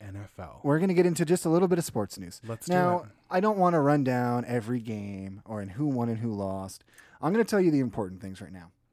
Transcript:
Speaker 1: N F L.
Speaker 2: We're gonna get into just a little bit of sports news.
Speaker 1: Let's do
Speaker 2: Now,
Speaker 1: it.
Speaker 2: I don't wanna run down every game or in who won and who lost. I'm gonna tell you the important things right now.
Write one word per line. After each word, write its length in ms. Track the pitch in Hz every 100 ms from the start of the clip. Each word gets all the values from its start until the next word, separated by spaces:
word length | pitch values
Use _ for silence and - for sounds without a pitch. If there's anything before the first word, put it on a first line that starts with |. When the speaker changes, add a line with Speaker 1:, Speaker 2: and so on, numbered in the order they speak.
Speaker 1:
N 160 | 104 98
F 220 | 101 -
L. 220 | 90 -
Speaker 2:
We're 160 | 143 151
gonna 160 | 190
get 120 | 180 180
into 180 | 165
just 200 | 160 180
a 40 | 165
little 200 | 165 185
bit 100 | 175
of 60 |
sports 340 | - 117 101 -
news. 220 | 90 - 113
Speaker 1:
Let's 200 | 113 -
do 60 |
Speaker 2:
Now, 280 | 180 180 175
Speaker 1:
it. 40 | 107 - -
Speaker 2:
I 100 | 185
don't 180 | 208 202
wanna 220 | 180 170
run 240 | 139 147
down 400 | 135 123 123 120 117
every 340 | 120 107 123
game 640 | 113 107 101 98 98 98
or 160 | 107 110
in 80 | 98
who 160 | 98 151
won 220 | 127 117
and 100 | 110
who 140 | 117
lost. 520 | 104 98 95 98 - _ - - -
I'm 120 | 143
gonna 120 | 220
tell 160 | 226 208
you 100 | 180
the 100 | 147
important 400 | 123 117 95 92
things 200 | 95 95
right 120 | 92
now. 200 | 92 85 _ _